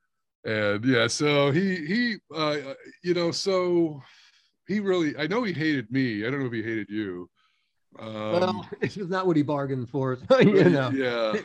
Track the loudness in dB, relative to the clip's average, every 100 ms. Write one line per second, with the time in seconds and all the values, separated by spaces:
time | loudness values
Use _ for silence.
0 | _ _ _ _ -6 -2 0 0 2 2
1 | 2 2 2 4 2 2 0 -2 -2 -2
2 | -2 -4 -10 -4 -4 -4 -8 -14 -20 -8
3 | -2 0 -2 -2 -2 0 2 2 0 -4
4 | -16 -20 _ _ _ _ -6 -2 0 0
5 | 0 -2 -2 -2 -2 -2 0 -2 -2 -2
6 | 0 -2 -4 -4 -4 -4 -4 -4 -4 -4
7 | -4 -6 -12 _ _ _ _ _ _ -16
8 | -12 -6 -2 0 0 -2 -10 -8 -6 -6
9 | -6 -2 2 2 0 -2 -4 -6 -4 -2
10 | -2 -2 4 6 8 8 6 6 2 0
11 | 0 0 0 -2